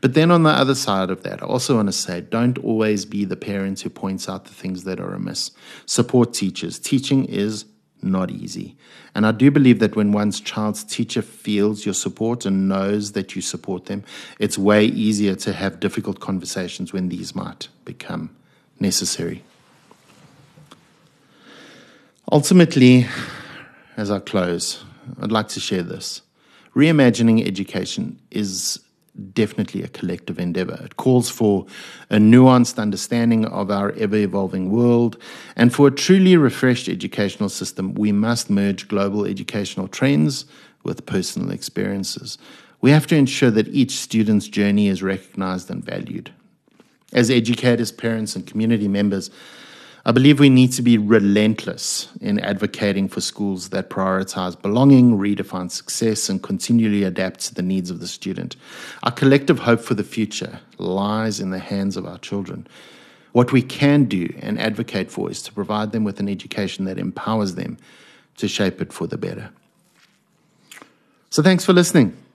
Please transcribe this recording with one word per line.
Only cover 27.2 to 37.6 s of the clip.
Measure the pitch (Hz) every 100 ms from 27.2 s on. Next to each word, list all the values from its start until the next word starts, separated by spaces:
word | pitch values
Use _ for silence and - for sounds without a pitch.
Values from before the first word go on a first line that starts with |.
| 117 110 107
education | 95 95 98 92 - 92 - _
is | - 101 92 - - _ _ _ - 98
definitely | 95 107 - 101 98
a | -
collective | - 90 87 - 87
endeavor. | 90 87 87 82 -
It | -
calls | - 127 117
for | - 110 98 98 - - - -
a | 107
nuanced | 107 120 131 127 120 -
understanding | 107 98 - 120 117 113 110
of | 98 98
our | 101 101
ever-evolving | - 107 107 101 95 95 95 92
world, | 110 120 120 117 - - - - -
and | 123
for | - 143
a |
truly | 135 - 190 185 180
refreshed | 135 - 131 120 -
educational | 90 98 - 101 - 101
system, | -